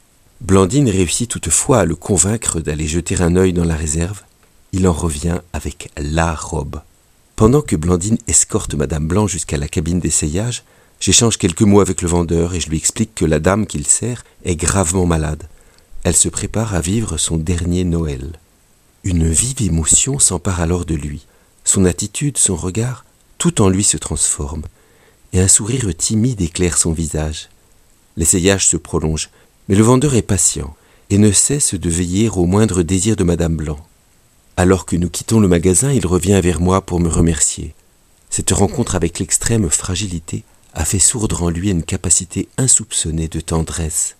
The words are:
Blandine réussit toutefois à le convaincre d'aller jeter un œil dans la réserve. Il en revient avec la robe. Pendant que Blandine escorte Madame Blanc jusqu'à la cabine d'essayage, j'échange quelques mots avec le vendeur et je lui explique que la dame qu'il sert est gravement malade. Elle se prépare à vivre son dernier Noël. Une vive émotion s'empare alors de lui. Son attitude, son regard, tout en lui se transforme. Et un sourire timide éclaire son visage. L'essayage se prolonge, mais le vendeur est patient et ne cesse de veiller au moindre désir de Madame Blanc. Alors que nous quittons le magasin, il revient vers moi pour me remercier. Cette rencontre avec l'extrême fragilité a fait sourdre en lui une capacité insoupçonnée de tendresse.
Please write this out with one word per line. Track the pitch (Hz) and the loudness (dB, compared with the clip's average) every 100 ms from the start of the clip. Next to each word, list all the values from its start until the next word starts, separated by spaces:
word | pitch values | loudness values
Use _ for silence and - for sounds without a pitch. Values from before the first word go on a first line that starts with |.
| _ _ _ - | _ _ _ -12
Blandine | 92 95 95 139 135 | 2 4 4 4 2
réussit | 95 87 - 120 | 2 0 0 -4
toutefois | - - - - 127 | -6 -2 -2 2 2
à | |
le | 90 | 2
convaincre | 80 - 92 95 113 - 85 | -2 -2 0 2 0 -4 -4
d'aller | 78 76 78 | -4 -4 -2
jeter | 85 82 90 | -4 -2 0
un | 87 90 | 2 4
œil | 95 | 4
dans | 87 85 | 2 0
la | 80 | 0
réserve. | 80 78 87 101 - _ _ _ - | -2 -2 -4 -6 -16 _ _ _ -8
Il | 95 95 | 0 2
en | |
revient | 80 85 73 85 87 - | 2 -2 -2 -2 -4 -6
avec | - 76 - - - | -10 -10 -12 -14 -8
la | 73 80 85 | -4 0 0
robe. | 76 - 78 69 73 - _ _ _ _ - | -2 -6 -8 -6 -10 -14 _ _ _ _ 2
Pendant | 110 143 | 4 4
que | 147 85 | 2 -2
Blandine | 85 90 92 113 - | 2 0 0 -2 0
escorte | - - 107 - | 0 0 -2 -4
Madame | 71 71 78 80 | -4 -2 -2 0
Blanc | 92 107 | 0 0
jusqu'à | 80 - 76 | -2 -4 -4
la | 73 | -4
cabine | - 82 90 | -4 -2 -2
d'essayage, | 82 - 80 85 117 117 _ _ _ - | 0 -2 -2 -2 -4 -6 _ _ _ -6
j'échange | - 92 117 - | 0 4 4 2
quelques | 98 85 | 0 2
mots | 101 101 | 6 6
avec | 92 92 | 4 0
le | 87 | 0
vendeur | 87 82 82 85 | 0 2 0 0
et | 90 | -2
je | 78 | -4
lui | 78 | -2
explique | - - 110 | -2 -2 -4
que | - 82 | 0 0
la | 78 | 2
dame | 87 101 104 | 2 2 -2
qu'il | 76 71 | -6 -2
sert | - 113 120 - _ - | -2 -2 -8 -12 _ -6
est | 82 | -2
gravement | - 98 85 95 | 0 0 0 2
malade. | 90 80 78 78 - - - _ _ - | 2 2 0 -6 -10 -20 -20 _ _ -6
Elle | 92 - | 0 0
se | 90 | 0
prépare | - 101 104 110 | -2 -6 -4 -2
à | 90 | -2
vivre | 82 113 98 80 | 0 -2 -2 -4
son | - 82 | -2 -2
dernier | 78 85 85 90 | -2 -2 0 0
Noël. | 90 82 78 65 69 - _ _ _ _ _ _ | 0 0 -2 -4 -8 -14 _ _ _ _ _ _
Une | 101 85 82 | -2 0 2
vive | 80 127 135 | 2 -2 -2
émotion | 98 80 80 - - 139 | 0 0 4 2 2 0
s'empare | - 90 101 87 | 0 0 -2 -2
alors | 85 90 82 | 0 -2 -2
de | |
lui. | 80 71 71 - _ _ _ | -6 -6 -12 -16 _ _ _
Son | - 104 | -2 2
attitude, | 92 82 - - 147 - | 2 2 -6 -4 -4 0
son | - 87 | 0 0
regard, | 90 101 123 123 - _ _ - | -4 -4 -6 -6 -16 _ _ -4
tout | 170 - | -4 2
en | 98 | 2
lui | 95 | 4
se | 104 - | 0 -2
transforme. | - - - - 73 78 - _ _ _ _ _ _ | -4 -2 -2 -2 -6 -8 -12 _ _ _ _ _ _
Et | 92 | 0
un | 95 | 2
sourire | - 110 127 107 82 | 2 0 -4 -4 -4
timide | - 110 123 107 | -2 2 0 0
éclaire | 85 - 87 - | -4 0 0 0
son | 90 | -2
visage. | 80 80 80 78 78 - _ _ _ _ _ _ - | -2 -2 -2 -4 -6 -12 _ _ _ _ _ _ -4
L'essayage | 87 98 90 98 - | 0 2 2 2 0
se | 82 | -2
prolonge, | - 80 78 80 - _ _ _ - | -2 -4 -2 -4 -6 _ _ _ 0
mais | |
le | 98 | 4
vendeur | 110 127 117 | 6 4 4
est | 117 | 0
patient | - 98 - 73 71 - _ _ - | 0 0 0 -2 -8 -12 _ _ 0
et | 101 | 4
ne | 107 | 4
cesse | 98 - 143 - | 4 0 0 -2
de | 92 87 | -2 -2
veiller | 85 87 92 113 | -2 0 0 0
au | 95 87 | 2 2
moindre | 98 110 90 | 4 4 2
désir | 82 95 107 107 | 0 2 0 0
de | |
Madame | 90 85 85 80 | 2 2 0 -2
Blanc. | 76 73 - _ _ _ _ _ _ - | -4 -8 -12 _ _ _ _ _ _ 0
Alors | 90 92 - | 4 4 2
que | |
nous | 87 87 | -2 -2
quittons | - - 113 | -4 0 4
le | 98 | 4
magasin, | 87 80 92 139 | 4 4 2 2
il | 131 82 | 0 2
revient | 90 92 98 | 0 4 2
vers | 87 80 | 4 2
moi | 90 95 | 2 2
pour | - 87 | 0 -2
me | 85 | 0
remercier. | 82 82 82 - - 78 - _ _ _ _ - | 2 2 2 -2 -4 -10 -14 _ _ _ _ -10
Cette | - 82 | -6 -2
rencontre | 90 98 - 113 | 2 0 0 -2
avec | 92 85 - | 0 -2 -4
l'extrême | 92 - - 113 98 | -4 -4 0 0 2
fragilité | - - 90 101 85 - 107 - _ _ | -2 -2 -6 -4 -6 -8 -12 -12 _ _
a | - | -6
fait | 82 98 | -2 0
sourdre | - 127 110 80 | 0 0 -2 0
en | 85 | -2
lui | 85 101 | 0 0
une | 87 | 0
capacité | 80 85 95 - 90 101 - - | -2 -4 0 -2 -2 -6 -6 -4
insoupçonnée | 127 - 113 - 82 80 80 | 0 0 -2 -6 -4 -4 -4
de | 80 | -6
tendresse. | - 82 80 - 78 - - - | -4 -2 -2 -4 -6 -4 -6 -8